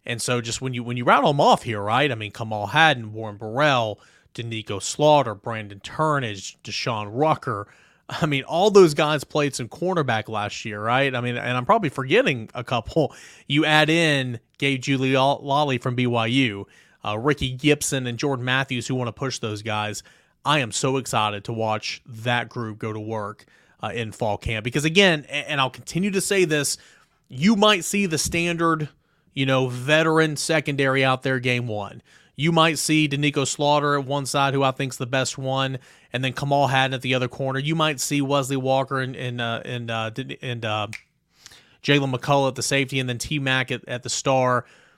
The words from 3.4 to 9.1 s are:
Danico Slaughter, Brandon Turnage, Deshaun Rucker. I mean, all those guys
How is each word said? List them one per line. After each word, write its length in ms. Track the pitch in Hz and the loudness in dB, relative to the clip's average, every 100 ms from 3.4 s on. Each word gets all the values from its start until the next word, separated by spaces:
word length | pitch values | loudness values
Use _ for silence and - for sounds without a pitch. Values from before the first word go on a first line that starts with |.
| 110 120 151 127 110 101 _ _ _ | -6 0 2 2 0 -6 _ _ _
Danico 480 | - 117 113 107 101 | -12 -8 -8 -6 -8
Slaughter, 540 | - - 151 147 120 101 | -6 2 4 6 2 -4
Brandon 440 | 120 110 101 101 | -8 -8 -10 -14
Turnage, 800 | - - 156 143 120 98 - - | -10 -2 0 0 -2 -6 -12 -14
Deshaun 460 | - - 131 110 104 | -10 -6 -4 -4 -4
Rucker. 560 | 117 156 151 135 101 101 _ _ _ - | 0 2 0 -2 -6 -8 _ _ _ -12
I 160 | - 160 | -4 -2
mean, 180 | 139 | -2
all 280 | - 165 214 | -2 2 6
those 240 | 202 175 147 | 8 8 6
guys 280 | 151 | 2